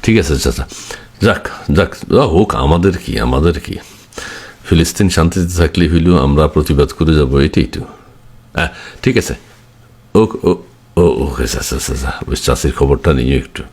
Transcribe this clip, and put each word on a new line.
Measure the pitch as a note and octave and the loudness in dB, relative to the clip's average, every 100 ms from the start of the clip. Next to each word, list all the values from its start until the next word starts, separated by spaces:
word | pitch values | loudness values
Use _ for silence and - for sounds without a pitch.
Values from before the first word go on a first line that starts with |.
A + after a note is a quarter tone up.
ঠিক | - A2 | 4 2
আছে, | E2+ C#2+ | 2 0
চাচা, | - B1 C#2 - - - - - | -2 -4 -8 -12 -16 -16 -18 -2
যাক, | G#2 F#2+ - - - | 0 0 -4 -12 -2
যাক, | D2 - - - | 0 0 -4 0
যা | G#2+ | 2
হোক, | C#3 D#2+ - | 4 2 2
আমাদের | - C#2 E2+ F#2+ F2 | 0 2 2 2 0
কি, | - - | -4 -4
আমাদের | A#1 B1+ E2 E2 | 0 2 2 0
কি? | - G2 - - - - - - - - | -6 -12 -14 -20 -20 -16 -14 -16 -18 -20
ফিলিস্তিন | - E2+ E2 - G2 | 0 2 2 2 0
শান্তিতে | F2 E2 F2+ F2 F2 | 2 0 0 -2 0
থাকলে | D#2+ - F2+ | 0 2 2
হইল, | E2+ E2+ F2 | 2 4 4
আমরা | C#2 C#2+ D2+ | 4 2 2
প্রতিবাদ | - D2+ C#2+ C#2+ | 2 0 2 0
করে | - D#2+ | 0 2
যাব, | D#2 C#2 C#2 | 2 2 2
এটাই | D2+ - | 2 0
তো। | - - - - - - - - - | -2 -4 -12 -16 -20 -20 -20 -20 -12
হ্যাঁ, | - E2 - - - | -6 -6 -8 -20 -4
ঠিক | - A#2 | 0 0
আছে। | - - - - - _ - - - | -2 -8 -12 -20 -20 _ -20 -20 -2
ও, | G#2 | 2
ও, | A2 - G2 F2+ - _ _ - | 2 0 -2 -2 -6 _ _ 2
ও, | |
ওকে, | F2 A#1 C#2 B1 A#1+ | 2 2 -4 -4 -4
চাচা, | B1+ - C2+ | -4 -6 -6
চাচা, | - B1+ C2 - - | -6 -4 -6 -8 -6
ওই | C#2 | -6
চাচির | - C2 D#2+ | -2 0 -2
খবরটা | - C#2 C2+ - | 0 0 2 2
নিও | C#2 B1 C2+ | 2 2 0
একটু। | - - - | -4 -12 -16